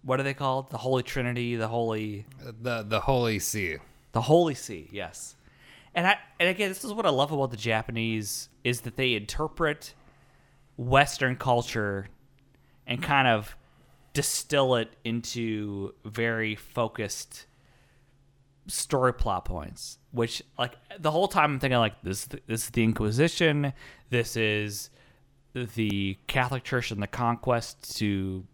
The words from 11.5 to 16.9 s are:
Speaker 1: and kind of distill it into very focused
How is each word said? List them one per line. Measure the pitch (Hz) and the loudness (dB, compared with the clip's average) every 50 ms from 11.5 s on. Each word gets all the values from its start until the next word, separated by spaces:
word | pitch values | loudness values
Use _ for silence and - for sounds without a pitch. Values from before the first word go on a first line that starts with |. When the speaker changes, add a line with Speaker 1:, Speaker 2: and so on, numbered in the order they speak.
| 123 120 117 - - 113 107 101 98 98 98 - - _ _ _ _ _ _ _ _ _ _ _ _ _ _ - | 2 2 2 0 -2 -2 0 0 -2 -2 -6 -8 -14 _ _ _ _ _ _ _ _ _ _ _ _ _ _ -6
Speaker 1:
and | 123 - - | -4 -4 0
kind | - 143 139 131 127 | 4 4 6 6 6
of | 113 107 104 - - - _ _ _ _ _ _ _ _ _ _ _ | 6 4 2 -4 -12 -18 _ _ _ _ _ _ _ _ _ _ _
distill | 143 139 - - - - - 151 143 135 127 127 | -2 -2 0 -2 -4 -4 0 2 4 4 6 4
it | 120 113 113 - _ _ | 2 2 -2 -6 _ _
into | 117 113 117 117 - - 120 117 113 110 107 104 104 101 98 98 - - _ _ | -4 -2 -2 -4 -4 -6 -4 -2 -2 -2 -2 -4 -4 -4 -6 -6 -8 -10 _ _
very | 110 104 - 113 117 113 113 110 110 110 | -10 -4 -2 0 0 0 0 -2 -2 -4
focused | 107 - - - - 117 110 | -6 -10 -10 -2 -2 -2 -2